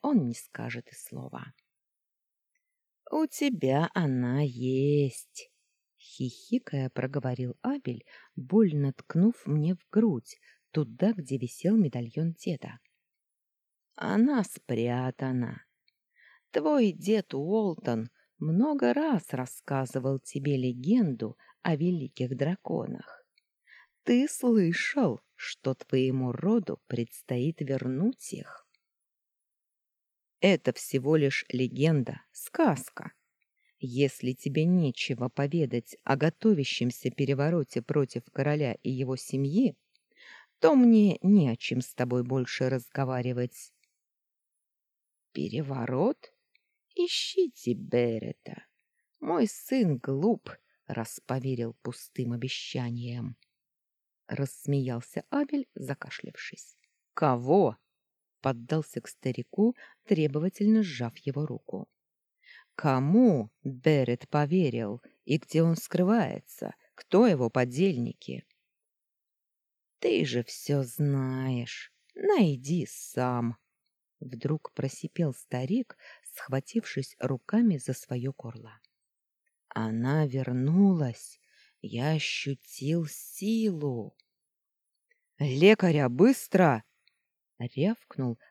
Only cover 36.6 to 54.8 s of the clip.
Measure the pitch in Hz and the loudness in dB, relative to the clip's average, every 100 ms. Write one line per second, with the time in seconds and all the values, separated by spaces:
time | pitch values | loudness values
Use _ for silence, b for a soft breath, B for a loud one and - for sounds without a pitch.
36.6 | 131 - 123 - 127 - 135 135 147 170 | 0 -2 -2 -2 -4 -2 0 0 2 0
37.6 | 135 127 117 147 135 120 - - 139 151 | -2 -4 -2 0 -2 -4 -8 -4 0 0
38.6 | 135 - 117 131 131 127 - 135 139 185 | -2 -4 -4 -4 -4 -6 -4 -2 0 2
39.6 | 262 - _ _ _ B B B B _ | 0 -2 _ _ _ B B B B _
40.6 | 339 277 240 220 208 - 185 208 139 117 | 6 8 8 10 8 4 6 6 6 2
41.6 | - 123 - - 123 123 123 131 123 - | -2 -4 -4 -4 0 0 0 -2 -2 -2
42.6 | 127 131 - - 131 127 127 123 123 - | 0 -2 -4 -4 -2 -2 -2 -2 -4 -6
43.6 | - _ _ _ _ _ _ _ _ _ | -20 _ _ _ _ _ _ _ _ _
44.6 | _ _ _ _ _ _ _ - 80 123 | _ _ _ _ _ _ _ -8 -6 -4
45.6 | 139 135 117 127 220 - - _ _ _ | -6 -6 -4 0 0 -2 -10 _ _ _
46.6 | _ _ _ - 349 - - 381 330 - | _ _ _ -4 -4 -4 -4 -2 -2 -2
47.6 | 120 117 - 120 120 110 - - - - | -4 -4 0 0 2 -2 -6 -12 -16 -18
48.6 | - _ _ _ _ _ 311 339 226 - | -20 _ _ _ _ _ -4 0 -2 -4
49.6 | - 262 185 135 - 135 202 220 - - | -4 0 2 0 -2 0 0 0 -6 -20
50.6 | _ _ - 113 110 - - 131 135 123 | _ _ -10 -8 -8 -10 -6 -4 -2 -4
51.6 | 117 117 120 120 - - 120 120 131 - | -6 -8 -12 -12 -10 -8 -6 -6 -6 -8
52.6 | - 127 120 120 120 120 120 120 _ _ | -8 -6 -6 -6 -8 -8 -10 -12 _ _
53.6 | _ _ _ _ _ _ - - 139 - | _ _ _ _ _ _ -10 -6 -6 -6
54.6 | - 139 | -2 -2